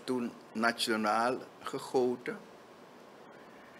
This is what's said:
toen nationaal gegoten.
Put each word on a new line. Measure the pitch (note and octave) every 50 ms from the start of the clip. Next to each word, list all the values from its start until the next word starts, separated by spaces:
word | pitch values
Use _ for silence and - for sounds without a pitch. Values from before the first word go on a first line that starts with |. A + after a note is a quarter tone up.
| -
toen | - B2+ B2 A#2+ A2+ - - - - -
nationaal | A2 A2+ A#2 A#2+ - - A#2+ A2+ A2 A2 G#2 G#2+ A2+ A#2 B2 C3 G2 - - - -
gegoten. | - - - C3+ - - - C3+ B2 B2 A#2+ A#2+ - - A2+ G2+ - - - - - - - - - - - - - - - - - - - - - - - - - - - -